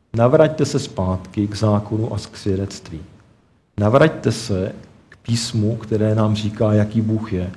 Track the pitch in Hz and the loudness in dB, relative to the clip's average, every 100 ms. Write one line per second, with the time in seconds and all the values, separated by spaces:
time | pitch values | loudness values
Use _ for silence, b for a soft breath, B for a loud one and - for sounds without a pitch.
0 | _ 117 120 156 151 123 139 135 - - | _ 2 4 6 4 2 -2 -2 -6 -4
1 | 92 92 - - 101 101 107 104 - 110 | -2 -2 -4 -4 -2 0 2 2 0 -4
2 | 117 101 - - 104 95 95 - - 78 | -4 -6 -10 -8 -4 -2 -4 -8 -14 -14
3 | - - _ _ _ _ _ - 104 131 | -16 -20 _ _ _ _ _ -2 4 6
4 | 156 156 117 - - 95 104 - - - | 4 2 -2 -2 -2 -2 -4 -6 -18 -20
5 | _ - - 117 - 113 107 117 - 110 | _ -16 -4 -4 -2 -2 0 -2 -2 0
6 | 107 107 107 107 104 - 107 107 104 117 | 2 2 2 2 -2 0 2 4 2 0
7 | 110 110 - 92 90 | 0 -2 -2 -4 -4